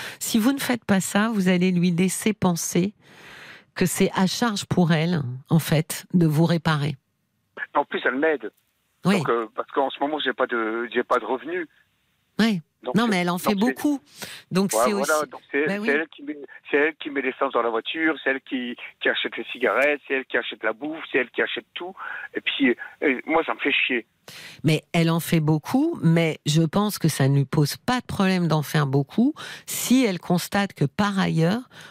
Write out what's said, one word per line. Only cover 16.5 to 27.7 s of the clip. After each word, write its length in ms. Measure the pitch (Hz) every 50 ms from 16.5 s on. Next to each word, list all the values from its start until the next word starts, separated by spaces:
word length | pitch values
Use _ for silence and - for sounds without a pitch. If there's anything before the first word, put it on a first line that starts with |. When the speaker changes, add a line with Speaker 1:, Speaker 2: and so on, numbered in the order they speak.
| - - _ -
Speaker 2:
c'est 80 | -
elle 180 | 143 147 156 156 _
qui 80 | - 160
met 140 | 139 139 123
l'essence 300 | 131 123 - 139 135 120
dans 100 | 123 113
la 80 | 117
voiture, 420 | 113 113 - - - 160 160 160 147 131 -
c'est 60 | 139
elle 120 | 135 135
qui, 340 | - - 139 127 123 120 117 - - - - _
qui 80 | - 135
achète 260 | 117 - - - -
les 100 | - 113 -
cigarettes, 480 | - 127 123 107 98 120 139 147 147 139 -
c'est 60 | - 139
elle 120 | 135 123
qui 120 | - -
achète 260 | 123 117 - 120 107 -
la 100 | 107 107
bouffe, 300 | 110 143 151 160 160 - -
c'est 60 | -
elle 140 | 135 127 -
qui 100 | - -
achète 240 | 117 - - - - _ _
tout. 220 | - 175 180 - - - - - - - - -
Et 60 | 110
puis, 340 | - - - - 139 123 117 - - - - _
euh, 180 | 160 151 131 120 -
moi, 160 | - 156 165 151
ça 80 | - 113
me 40 | -
fait 120 | - 147
chier. 340 | 135 - - - 131 117 - _ _ _ _ - - - - - - - -
Speaker 1:
Mais 180 | 160 156 143 - _
elle 180 | - 170 165 165
en 120 | 165 170
fait 180 | - - 175 165
beaucoup, 580 | 151 147 156 151 - - - 262 302 339 339 - -
mais 360 | 165 165 165 165 160 147 - _
je 160 | 147 147 165
pense 380 | 165 151 - 190 208 214 - -
que 80 | -
ça 220 | 160 - - 139 135
ne 60 | 139
lui 80 | 143 135
pose 320 | - - 156 147 -